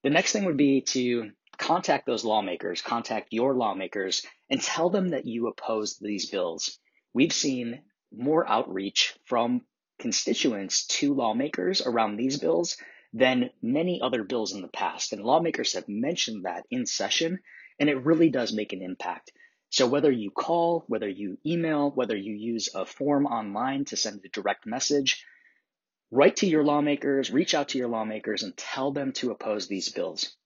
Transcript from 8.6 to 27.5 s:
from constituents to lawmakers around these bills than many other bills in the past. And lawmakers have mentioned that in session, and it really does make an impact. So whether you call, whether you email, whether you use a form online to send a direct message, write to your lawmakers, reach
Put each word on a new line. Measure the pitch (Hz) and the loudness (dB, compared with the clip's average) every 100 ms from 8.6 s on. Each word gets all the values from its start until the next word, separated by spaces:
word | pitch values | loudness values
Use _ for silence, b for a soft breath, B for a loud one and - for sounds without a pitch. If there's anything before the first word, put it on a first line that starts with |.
| - 95 98 - - - | 0 -4 -2 0 -2 -4
from | - 120 120 123 - _ _ - | -2 2 2 0 -4 _ _ -8
constituents | 117 - - - 147 104 98 - - | -2 -2 0 2 2 0 -2 -2 -2
to | - 143 | 0 2
lawmakers | 135 113 113 147 - 180 196 | 2 2 0 -2 0 0 0
around | - 117 107 | 2 2 2
these | 104 131 143 | 0 -2 0
bills | 160 170 170 - B B B | 2 2 0 -6 B B B
than | 113 127 127 123 _ | 2 4 4 0 _
many | 117 143 180 175 | -2 0 0 0
other | 127 123 | 0 -2
bills | 98 123 104 | -2 -2 -2
in | 101 | -6
the | 87 | -10
past. | - 92 - - | -4 -4 -4 -6
And | 104 | -4
lawmakers | 107 156 170 - 110 | 2 4 2 -2 -4
have | 95 - | -4 -6
mentioned | 104 135 - - 107 | -4 -2 -2 -4 -4
that | 92 87 - | -6 -8 -6
in | 123 | -6
session, | 113 - 101 - 165 190 B B B - | -4 -4 -2 0 0 -4 B B B 0
and | 147 | 0
it | 135 | 2
really | 135 165 165 | 2 6 6
does | 131 113 | 4 0
make | 107 104 | -2 -4
an | 95 | -6
impact. | 92 90 90 85 - b b b _ | -8 -6 -6 -8 -12 b b b _
So | - | 2
whether | 123 143 151 | 4 6 4
you | 120 101 | 2 -2
call, | - - 170 170 170 - | -4 0 2 2 0 -2
whether | 107 107 | -4 -2
you | 95 101 95 | -4 -8 -6
email, | 151 170 165 151 143 | -2 0 0 2 2
whether | 135 117 | 0 0
you | 107 98 | -2 -4
use | 104 113 113 - | -6 -4 -4 -4
a | - | -4
form | 92 - 160 143 | -8 -2 2 2
online | 143 117 107 101 131 139 | 2 0 -4 -4 -2 -2
to | 139 104 | -4 -4
send | 110 101 | -4 -6
a | 95 | -10
direct | 110 101 98 | -4 -2 -2
message, | 110 123 - 147 135 - B B B B _ _ _ _ _ | -4 -4 2 2 2 -2 B B B B _ _ _ _ _
write | 120 170 - | 6 6 6
to | 196 | 2
your | 156 | 4
lawmakers, | 147 147 147 143 139 135 127 | 4 2 2 0 0 0 2
reach | 135 - | 0 2